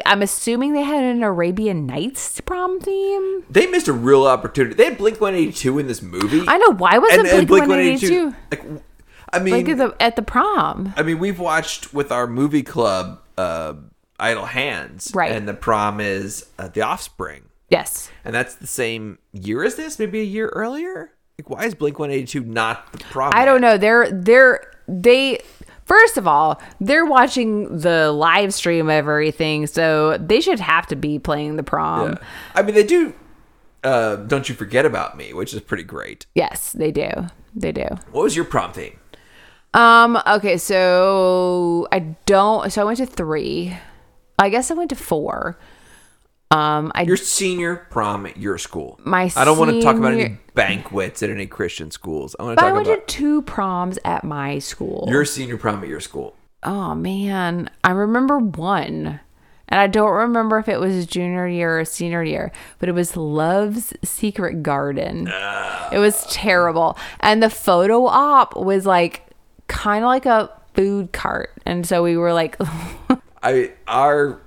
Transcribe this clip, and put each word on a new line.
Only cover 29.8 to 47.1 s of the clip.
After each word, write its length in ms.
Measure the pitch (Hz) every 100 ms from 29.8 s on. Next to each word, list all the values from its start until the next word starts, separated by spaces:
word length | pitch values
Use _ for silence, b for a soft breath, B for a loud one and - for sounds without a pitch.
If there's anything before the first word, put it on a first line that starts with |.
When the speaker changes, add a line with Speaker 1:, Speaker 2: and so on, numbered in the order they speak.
| 160 156 151 -
Speaker 1:
they 220 | 160 226
should 200 | 349 262
have 260 | 180 160 -
to 80 | 143
be 240 | 151 147
playing 380 | - 147 151 156
the 60 |
prom. 480 | - 151 156 165 165
Speaker 2:
Yeah. 60 | 170 B B B
I 80 | 196
mean, 140 | 202 214
they 80 | 208
do, 280 | 349 165 - - - _ _ _ _
uh, 320 | 135 120 110 101
Don't 300 | 104 139 131
You 80 | 117
Forget 300 | 98 120 151
About 320 | 92 - -
Me, 160 | -
which 200 | 87 -
is 60 | -
pretty 240 | - 98
great. 420 | 82 73 50 - - -
Speaker 1:
Yes, 360 | 135 - -
they 200 | - 156
do. 180 | 147 151 - 175 - - -
They 160 | 160
do. 140 | - - - -
Speaker 2:
What 120 | 143
was 120 | 214 160
your 100 | -
prom 260 | 123 90
theme? 260 | - 67 - _ b b b b b _
Speaker 1:
Um, 440 | 226 233 233 233 233 -
okay, 300 | 208 196 175
so 1300 | - 190 185 180 190 196 185 180 180 180 175 170 -
I 80 | 190 160 160 -
don't, 460 | 196 202 220 196
so 100 | 214
I 40 | 208
went 140 | 233
to 60 | 254
three. 720 | - 160 156 - 151 180 180 B B B _ _ -
I 100 | 196
guess 220 | 220 254
I 20 | 330
went 140 | 339
to 40 | 262
four. 600 | - 160 147 - - 170 b b b b b b _ _ _
Um, 400 | 156 151 151 156 -
I 60 |
Speaker 2:
Your 160 | 175